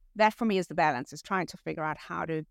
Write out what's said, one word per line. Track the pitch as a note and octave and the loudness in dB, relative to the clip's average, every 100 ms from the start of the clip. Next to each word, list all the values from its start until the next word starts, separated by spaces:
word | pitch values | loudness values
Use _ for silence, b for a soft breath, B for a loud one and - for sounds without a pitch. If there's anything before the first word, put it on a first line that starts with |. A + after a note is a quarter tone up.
| _ G3+ | _ 2
that | G#3+ | 2
for | - A3+ | 4 2
me | F#3+ | 2
is | E3+ | 0
the | E3+ | 2
balance, | D#3 B2 C#3 | 2 2 -6
is | D3 | -14
trying | - G3 D#3+ | -4 -2 -2
to | - | -6
figure | - D#3+ | -8 -4
out | D#3 D3 | -4 -6
how | - E3+ E3 | -8 -6 -4
to | D#3 D#3 | -4 -4